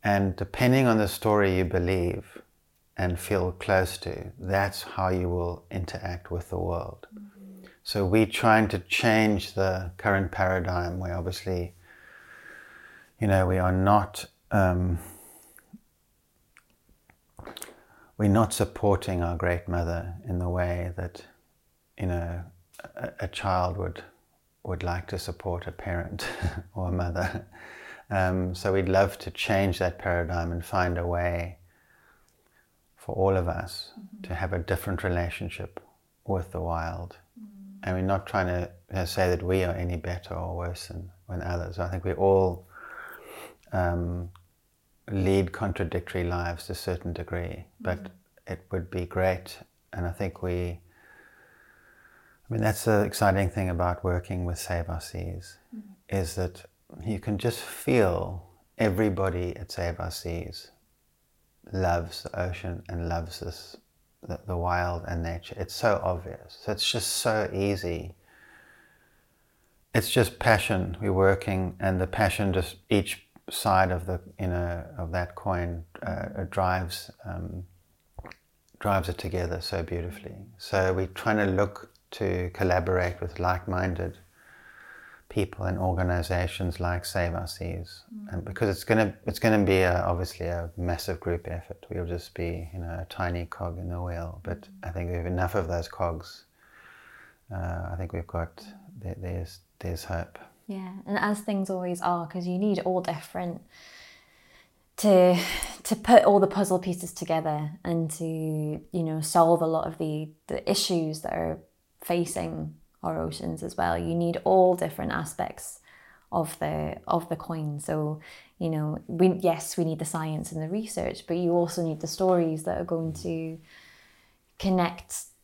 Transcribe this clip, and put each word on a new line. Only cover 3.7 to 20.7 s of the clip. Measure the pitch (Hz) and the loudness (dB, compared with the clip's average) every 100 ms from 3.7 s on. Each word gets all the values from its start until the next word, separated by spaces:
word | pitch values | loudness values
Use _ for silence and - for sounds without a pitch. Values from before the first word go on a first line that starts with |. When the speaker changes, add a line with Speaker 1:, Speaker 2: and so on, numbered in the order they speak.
| 95 92 - | 4 4 -2
Speaker 1:
to, | - - - - | -8 -8 -10 -10
that's | 95 98 101 98 | 0 2 2 -2
how | - - 95 | -10 -2 0
you | 92 90 | 2 0
will | 87 87 87 - | 0 -2 -4 -8
interact | 95 87 95 95 87 - | -6 -6 -6 -8 -8 -6
with | 87 87 | -6 -4
the | 87 | -4
world. | 87 85 - - - | -2 -2 -4 -12 -18
Speaker 2:
Mm-hmm. | - - - - - - - | -18 -20 -20 -20 -20 -20 -18
Speaker 1:
So | - 110 | -6 0
we're | 95 107 110 | 4 6 4
trying | - 117 110 104 | 4 6 8 6
to | 101 | 0
change | - - 117 110 110 101 - | -2 0 4 6 6 4 0
the | - 95 92 90 - | 0 2 2 -4 -4
current | 110 98 95 | 2 2 2
paradigm | - 95 92 87 90 87 90 | 0 2 2 0 -2 -2 -4
where | 92 87 | -4 -4
obviously, | 87 87 - 90 90 - - - - - - - - - - - - - - _ | -4 -6 -4 -2 -2 -8 -20 -20 -20 -20 -20 -20 -20 -20 -20 -20 -20 -20 -20 _
you | 107 | 4
know, | 98 92 | 6 6
we | 92 | 4
are | 92 | 4
not, | 92 95 104 98 - - _ _ | 4 6 6 4 -6 -14 _ _
um, | 107 95 90 90 85 - - - - - - _ - _ _ _ _ _ _ _ _ _ _ _ _ _ _ _ _ - - - - _ - - _ | 4 4 4 2 0 -4 -18 -20 -20 -20 -20 _ -20 _ _ _ _ _ _ _ _ _ _ _ _ _ _ _ _ -16 -14 -14 -18 _ -20 -20 _
we're | 104 | 4
not | 98 113 | 6 4
supporting | - 104 - 104 95 - 90 | 2 -2 2 2 2 2 0
our | 85 85 | 0 0
great | 90 87 - | 0 0 0
mother | 87 82 85 87 87 - | -2 0 -2 -4 -10 -4
in | 90 | -2
the | 90 | -2
way | 87 90 | 0 -2